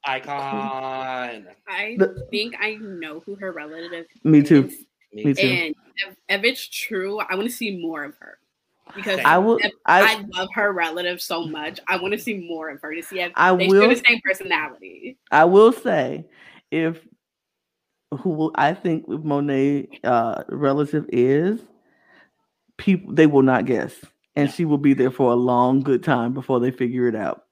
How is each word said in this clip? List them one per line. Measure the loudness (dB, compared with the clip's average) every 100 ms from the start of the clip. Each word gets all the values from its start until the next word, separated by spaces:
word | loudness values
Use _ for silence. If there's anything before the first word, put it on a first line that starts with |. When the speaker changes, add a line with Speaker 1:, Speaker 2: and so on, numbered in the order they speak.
| -6
Speaker 1:
Icon. | -6 -6 -8 -6 -6 -6 -6 -8 -8 -8 -8 -8 -12 -18 _ -12
Speaker 2:
I | -8 -8 0
Speaker 3:
The | 0 0 -8
Speaker 2:
think | -6 -6 -6
I | -8 -8
know | -12 -12 -12 -14 -14
who | -12
her | -12
relative | -12 -14 -14 -14 -14 -16 _
Speaker 3:
Me | 4 6
too. | 8 6 4
Speaker 2:
is. | -6 -20 _ _
Speaker 1:
Me | -6 -2
Speaker 3:
Me |
Speaker 1:
too. | 0
Speaker 3:
too. | 0
Speaker 2:
And | 0 -4 -8 _ -12 -12
if, | -12 _
if | -2
it's | -2 -4 -10
true, | -10 -8 -6 -6 -6
I | -6 -4
wanna | -4
see | -6 -8 -6
more | -8 -8
of | -12 -16
her. | -20 -20 _ _ _ _ _ -14
Because | -6 0
Speaker 1:
Same. | 4
Speaker 3:
I | 4
will, | 4 2
Speaker 2:
if | 0 -4 2
Speaker 3:
I | 6 6 2
Speaker 2:
I | -6
love | -8 -8
her | -2 -2
relative | -2 -4 -4 -6 -6
so | -6 -6 -6
much, | -8 -10 -12 -6
I | -4
wanna | -4 -6
see | -6 -8 -8
more | -10 -10
of | -12
her | -12 -12
to |
see | -12 -8
if | -8 0
Speaker 3:
I | 2
Speaker 2:
they | 4 4
Speaker 3:
will, | 6
Speaker 2:
share | 6 4
the | 2
same | 2
personality. | -2 -6 -4 -4 -4 -12 -20 -18 -18 -20 _
Speaker 3:
I | 4
will | 6 8 8
say, | 6 -2 -2 -2 -6 -12 _ -20 -20 _
if | -2 -2 -4 _ _ _ _ _ _ _ _ _ _ _ -8
who | -4 -2 -2 0
I | 0
think | 0 -2 -4 -4
Monet, | -8 -2 -2 0 0 2 0 -4 -8 0
uh, | 0 0 -4 -8
relative | -2 0 0 -2 -4 -4
is, | 0 2 2 0 -2 -8 _ _ _ _ _ _ _ _ _ _ _
people, | 0 0 0
they | 4 6
will | 8
not | 6 4 2
guess. | -2 -4 -10 -20 _ _ -2
And | -2
Speaker 1:
No. |
Speaker 3:
she | 0
will | -2 2
be | 2
there | 4 2
for | 2 2
a | 4
long, | 2 4 4 2
good | 2 0
time | 2 0 0
before | -6 -2 0
they | 0
figure | -2 -4 0 -2
it | -2
out. | -6 -8 _